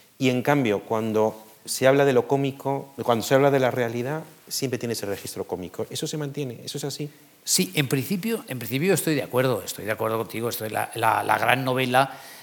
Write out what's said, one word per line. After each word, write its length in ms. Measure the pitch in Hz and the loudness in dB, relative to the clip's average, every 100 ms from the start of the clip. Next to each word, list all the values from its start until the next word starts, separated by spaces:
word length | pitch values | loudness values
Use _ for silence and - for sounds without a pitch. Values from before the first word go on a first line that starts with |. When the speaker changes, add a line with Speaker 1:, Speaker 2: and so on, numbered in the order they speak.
| _ - | _ -2
Speaker 1:
Y 120 | 131 | 0
en 120 | 123 | 2
cambio, 400 | 131 143 117 101 | 2 2 2 0
cuando 640 | - 113 110 107 107 110 - - - | 0 -2 0 2 2 -2 -20 -18 -8
se 200 | - 131 | 2 4
habla 160 | 139 139 | 6 6
de 80 | |
lo 140 | 120 - | 4 4
cómico, 640 | 139 139 135 135 139 139 - | 0 0 -4 -4 -4 -6 -6
cuando 200 | 120 113 | 0 0
se 120 | - 135 | 4 6
habla 160 | 143 | 6
de 80 | 139 | 4
la 100 | 123 | 2
realidad, 540 | 123 117 120 127 156 - - - | 2 -2 -2 -4 -6 -10 -20 -10
siempre 320 | - 135 120 | -6 -4 -4
tiene 140 | 120 | -4
ese 120 | 110 101 | -4 -4
registro 400 | 95 - 92 92 | -6 -8 -8 -6
cómico. 400 | 90 87 - 160 | -6 -8 -8 -8
Eso 160 | 135 156 | -6 -6
se 100 | 156 | -6
mantiene, 420 | 143 147 131 113 127 | -6 -6 -8 -8 -10
eso 140 | 147 | -8
es 40 | |
así. 260 | 143 135 147 - - _ | -8 -8 -10 -12 -20 _
Speaker 2:
Sí, 280 | - - 185 151 | -2 0 0 0
en 120 | 131 | 0
principio, 560 | 139 117 190 220 220 - | 0 -2 -4 -2 -4 -6
en 100 | 127 | -10
principio 360 | 117 131 185 | -4 -2 2
estoy 200 | 175 160 143 | 2 2 -2
de 80 | |
acuerdo, 380 | 90 123 131 104 | 0 0 2 0
estoy 220 | - - 101 | -4 -8 -4
de 60 | |
acuerdo 260 | 107 110 110 | -2 0 -2
contigo. 320 | - 110 117 | -4 -4 -4
Estoy, 200 | - 110 | -4 -4
la, 200 | 107 107 113 | -4 -4 0
la, 260 | 113 104 | 2 2
la 140 | 104 107 | 2 2
gran 260 | 117 127 | 4 2
novela, 540 | 131 127 127 127 135 - - - | 2 0 2 4 2 -2 -18 -20